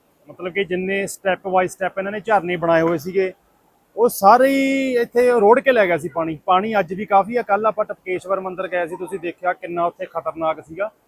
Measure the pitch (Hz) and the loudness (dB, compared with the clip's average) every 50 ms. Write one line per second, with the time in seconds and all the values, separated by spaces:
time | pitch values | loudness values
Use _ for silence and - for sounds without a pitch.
0 | _ _ _ _ _ - 139 - 175 185 165 196 202 160 180 180 185 190 196 196 | _ _ _ _ _ -20 -16 -12 -10 -8 -4 -4 -4 -2 -4 -4 -4 -2 -4 -4
1 | 196 165 - - - 196 180 - - 196 180 185 185 180 - - 190 175 - 190 | -4 -6 -8 -6 -4 -2 -2 -2 -2 -2 0 0 0 0 -2 -4 -6 -6 -4 -6
2 | 190 202 202 214 170 226 220 190 165 175 180 170 160 170 165 165 165 165 175 156 | -8 -6 -6 -6 -2 0 2 2 2 0 -4 -2 0 2 2 4 4 2 0 -2
3 | 139 185 180 196 190 185 - _ _ _ _ _ _ _ _ _ _ _ - - | -4 -4 -2 0 -2 -2 -2 _ _ _ _ _ _ _ _ _ _ _ -2 0
4 | 233 247 - - 196 196 226 247 262 269 277 269 269 269 269 269 269 262 254 240 | 0 0 2 4 6 8 8 8 6 4 2 2 2 0 0 0 -2 0 0 -2
5 | 240 - - 240 247 247 240 240 202 208 226 277 - 269 254 226 202 175 170 156 | -2 -2 0 2 2 4 4 4 6 6 6 4 4 2 2 4 4 2 2 -2
6 | 151 170 - 170 160 165 160 151 _ - 180 185 202 226 226 202 190 151 190 180 | -2 -4 -4 -4 -4 -4 -6 -6 _ 2 2 2 2 0 -2 -2 -2 -2 -4 -8
7 | 214 - 202 196 190 208 240 240 226 - 196 202 214 220 208 214 214 208 208 _ | -4 2 2 2 2 2 -2 -4 -2 0 -2 0 0 0 0 -2 -4 -6 -6 _
8 | - 185 185 175 - 185 196 190 185 185 185 175 185 170 180 175 175 156 175 175 | -8 -6 -6 -6 -4 -4 -4 -4 -4 -6 -8 -8 -6 -4 -4 -4 -4 -4 -6 -8
9 | 185 - 190 185 160 175 - _ 180 180 180 - 185 170 175 175 170 175 175 - | -10 -10 -10 -8 -8 -10 -10 _ -4 -4 -4 -4 -6 -10 -4 -2 -2 -2 -4 -6
10 | 185 170 - 165 160 165 151 160 165 160 156 156 147 151 160 175 202 220 - _ | -12 -10 -8 -8 -8 -8 -6 -4 -4 -4 -4 -4 -8 -14 -10 -8 -8 -8 -10 _
11 | _ | _